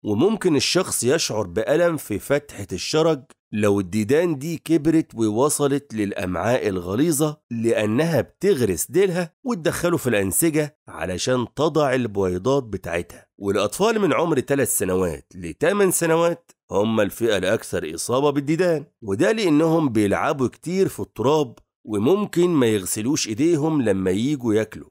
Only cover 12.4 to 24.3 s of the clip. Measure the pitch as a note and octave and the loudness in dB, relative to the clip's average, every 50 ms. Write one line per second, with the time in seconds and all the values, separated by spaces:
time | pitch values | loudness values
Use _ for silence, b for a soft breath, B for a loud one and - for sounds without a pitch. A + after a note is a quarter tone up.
12.4 | F#2 B2 C3+ C#3+ B2+ A2 G2 F#2 - F2 E2+ F2 F2 - - - - _ _ - | 0 0 0 0 -2 -4 -10 -10 -8 -4 -4 -4 -6 -6 -14 -20 -20 _ _ -8
13.4 | G2 G2 G2 G#2 G2 G#2 - - F#3+ A3 A#3 A3 G3+ E3 B2+ A2 D#3 F3 D#3+ C3 | -4 -2 0 0 0 -2 -2 0 0 0 2 2 2 2 2 0 0 0 0 -2
14.4 | A#2 - C#3 C#3 C3 - - - G#2 F#2 F#2 F#2 F#2 F2 D2+ C2+ - _ - F2+ | 0 0 0 0 0 -2 0 -2 0 0 0 0 0 -2 -4 -6 -12 _ -18 -14
15.4 | F2+ E2 D#2+ _ C#3+ D#3+ G3+ G#3 G3+ F#3 E3+ - E3+ E3 D#3+ E3 E3+ E3+ E3+ E3+ | -12 -12 -6 _ 0 0 2 2 2 2 2 0 0 2 2 2 2 0 0 -4
16.4 | _ _ - _ _ _ - F#2+ G#2 A2+ A2 A2 G#2+ F#2+ - - A#2 A#2 G#2+ F#2+ | _ _ -20 _ _ _ -2 0 0 2 2 0 0 0 -2 -2 0 0 0 0
17.4 | F2+ F2+ A2 A2 - - - F2+ E2+ D2+ D#2+ E2 - - A#2 C3 C#3+ D3 C#3 C#3+ | 0 0 -2 -2 -4 -6 -6 -6 -6 -6 -8 -8 -6 -2 -2 2 2 2 0 0
18.4 | C#3+ C3+ D#3+ D#3+ F#3 F3+ E3 D3+ C#3+ _ _ _ - G#2 G2 G#2 D#3+ G#3 A3+ A3+ | -2 -2 0 0 2 0 0 -2 -4 _ _ _ -6 -6 0 0 2 2 2 2
19.4 | A3 F3 D3+ D3 D#3+ E3 D#3+ E3 D#3+ C#3 A2+ G#2+ G#2 G2+ G2 E2+ F#2+ C3+ D#3+ C#3 | 2 2 4 4 4 4 2 2 2 2 2 2 2 2 2 0 0 -2 -2 0
20.4 | C3 A2+ - - - D#3 F3+ F#3+ F#3+ D3+ - - G2+ - _ - A2 B2+ D3+ D#3 | -2 -4 -4 -6 -10 -6 0 0 0 0 0 -8 -12 -12 _ -2 0 2 2 2
21.4 | D3 A#2+ - - _ _ _ _ _ B2 G#2+ G2+ G#2 C3 F#3 G#3 G#3 - - E3 | 0 -2 -6 -20 _ _ _ _ _ -6 -4 0 2 2 2 2 0 -2 0 2
22.4 | F3 F3+ F3 D3 B2+ A2+ A2 G#2 F#2 F2+ - A2 G#2+ A#2+ D3+ - - G#2 A2 G2+ | 2 2 4 4 4 4 2 2 0 -4 -6 -4 -2 -2 -2 -2 -2 -4 -2 0
23.4 | D3 E3+ F3 D3 C#3 D#3+ D#3+ D3 B2 G#2+ G2 F#2+ F#2+ F#2 F#2 G2+ A#2 C#3 | 0 2 2 2 0 0 0 0 2 2 0 0 0 0 0 0 0 -2